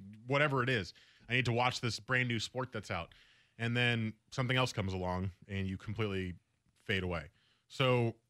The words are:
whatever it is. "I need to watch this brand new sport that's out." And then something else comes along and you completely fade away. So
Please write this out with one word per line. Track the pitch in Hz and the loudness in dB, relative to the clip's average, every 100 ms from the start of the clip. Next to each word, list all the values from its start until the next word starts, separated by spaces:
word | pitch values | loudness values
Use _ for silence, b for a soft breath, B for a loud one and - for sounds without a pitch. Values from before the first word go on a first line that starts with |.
| 98 107 120 | -12 -14 0
whatever | 139 147 135 | 2 4 2
it | 120 | 2
is. | 117 85 b b b - | 0 -2 b b b -2
"I | |
need | 123 123 | 0 2
to | |
watch | 117 123 - | 2 2 2
this | 120 - | -2 -4
brand | 117 127 123 | -2 0 0
new | 117 | -2
sport | - 123 127 | -4 -6 -6
that's | 110 - | -8 -6
out." | 90 82 b b b b - | -6 -6 b b b b -6
And | 117 120 | 0 2
then | 120 117 110 - _ | 4 2 0 -4 _
something | - 127 131 | -4 0 2
else | 123 | 2
comes | 113 95 | 0 -2
along | 92 90 90 95 - - | -2 0 -2 -4 -8 -8
and | 98 95 | -4 -4
you | 95 | -6
completely | - 104 107 95 92 85 _ _ _ _ | -6 -4 -2 -2 -4 -8 _ _ _ _
fade | - 95 | -2 0
away. | 92 82 73 - _ _ _ | 0 -4 -6 -16 _ _ _
So | - 131 123 117 - | 0 4 4 2 -2